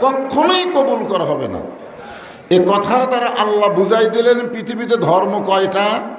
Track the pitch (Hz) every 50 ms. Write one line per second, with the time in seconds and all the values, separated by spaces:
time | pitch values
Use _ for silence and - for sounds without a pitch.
0 | 240 269 269 269 269 - - 277 320 359 370 359 359 359 320 277 269 254 233 226
1 | 202 170 196 175 160 143 143 131 131 101 92 82 80 - - - - - - -
2 | - - - - - - - - - - 175 185 175 180 151 147 - - 233 254
3 | 254 254 254 240 240 233 - - 208 214 208 208 208 202 185 180 196 185 220 226
4 | 220 220 220 233 233 240 240 240 233 240 240 226 - 226 240 220 233 - 233 233
5 | 170 147 170 190 196 202 208 208 202 190 190 190 190 - - 196 202 214 220 240
6 | - - -